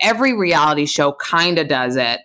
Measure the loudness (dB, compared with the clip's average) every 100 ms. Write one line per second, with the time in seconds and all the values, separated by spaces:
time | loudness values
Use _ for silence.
0 | -2 0 0 0 0 2 2 2 -2 0
1 | 0 -2 -4 0 0 0 0 -2 -2 -2
2 | -2 -4